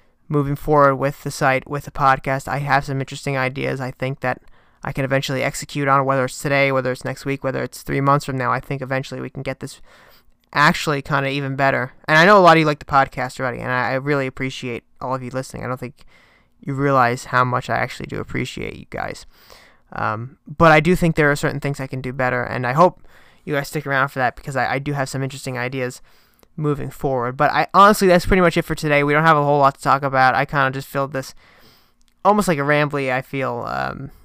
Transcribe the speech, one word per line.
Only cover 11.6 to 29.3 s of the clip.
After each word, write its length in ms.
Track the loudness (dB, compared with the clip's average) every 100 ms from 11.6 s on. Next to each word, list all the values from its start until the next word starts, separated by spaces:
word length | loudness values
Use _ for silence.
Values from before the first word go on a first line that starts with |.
| 2 2 -4 -8 2
And 120 | 6
I 60 | 8
know 120 | 8
a 20 |
lot 160 | 8 6
of 40 |
you 80 | 4
like 100 | -2
the 80 | 0
podcast 540 | 2 2 -2 -8 -6
already, 180 | -6 -6
and 120 | -4
I, 180 | -2 -2
I 40 | -2
really 320 | -2 -2 -2
appreciate 560 | -6 -8 -8 -10 -10 -12 _
all 140 | -8 -8
of 80 |
you 80 | -8
listening. 320 | -10 -10 -10
I 40 | -10
don't 120 | -8
think 260 | -10 -14 -20 _ _ _ _ _
you 140 | -8 -4
realize 500 | 0 2 2 0 -2
how 180 | 0
much 240 | 2 0 -2
I 100 | -4
actually 280 | -4 -8 -10
do 140 | -10
appreciate 560 | -8 -6 -6 -8 -10 -12
you 100 | -14
guys. 340 | -10 -10 -10 -18 _ _ -20 _ _ _
Um, 460 | -6 -6 -6 -8 -16 -20
but 260 | 4 6
I 100 | 6
do 140 | 6 2
think 200 | 2 2
there 160 | 2
are 40 | 2
certain 240 | -2 -4
things 200 | -6 -6
I 80 | -8
can 120 | -8
do 140 | -8
better, 300 | -4 -2 -2
and 240 | -4 -6 -4
I 60 |
hope 280 | 2 2 2 -12 -20 -20 _
you 120 | -6 -6
guys 120 | -4
stick 200 | -8 -2
around 220 | 0 0
for 100 | 0
that 160 | -2 -2
because 200 | -6 -4
I, 180 | -2
I 60 | -2
do 140 | -4
have 160 | -4 -4
some 140 | -4
interesting 340 | -6 -8 -10 -6
ideas 420 | -6 -4 -6 -8 -18 _ _ _ _ -6
moving 360 | -4 -2 -6
forward. 460 | -6 -2 -2 -2 0
But 140 | 0
I 160 | 2 2
honestly, 340 | 6 8 8 6
that's 200 | 4 4
pretty 140 | 4
much 140 | 4 2
it 100 | -2
for 100 | -4
today. 280 | 2 2
We 100 | 4
don't 120 | 4
have 120 | 4